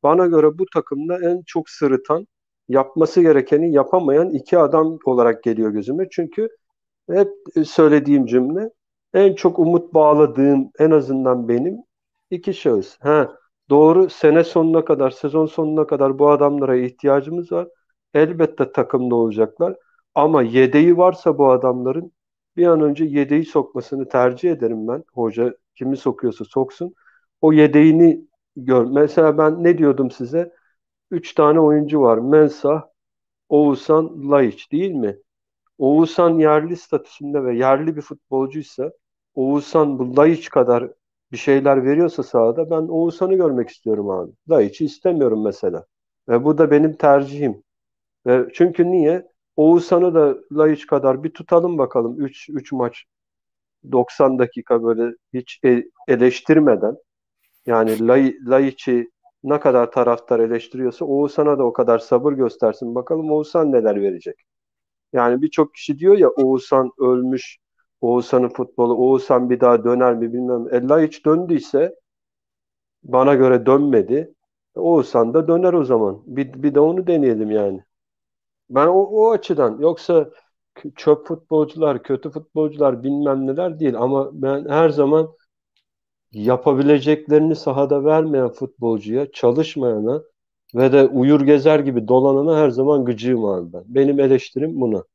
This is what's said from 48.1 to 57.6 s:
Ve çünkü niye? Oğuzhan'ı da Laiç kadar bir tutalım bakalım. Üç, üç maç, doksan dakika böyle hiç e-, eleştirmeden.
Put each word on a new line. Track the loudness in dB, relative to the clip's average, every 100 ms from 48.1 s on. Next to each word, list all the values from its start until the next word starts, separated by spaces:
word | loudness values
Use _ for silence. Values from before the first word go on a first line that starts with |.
| _ 0
Ve | 0 -2
çünkü | 0 -2 0 0
niye? | 2 0 -2 -8 _ _ 0
Oğuzhan'ı | 4 4 2 0 2
da | 2 2 0 _
Laiç | 0 0 0 -2
kadar | -2 0 -2
bir | -6
tutalım | -14 0 0 0 -2
bakalım. | -2 -2 -4 -6
Üç, | -10 -10 -14
üç | -14 -10
maç, | -6 -6 -8 _ _ _ _ _ _ _ _ -4
doksan | -4 -4 0 0 0
dakika | -4 -6 -4 -2
böyle | 0 -2 -4 -8 _
hiç | -14 -14 -2
e-, | 0 0 -2 _ -4
eleştirmeden. | 2 2 0 0 2 4 0 -2 -8 _ _ _ _ _ _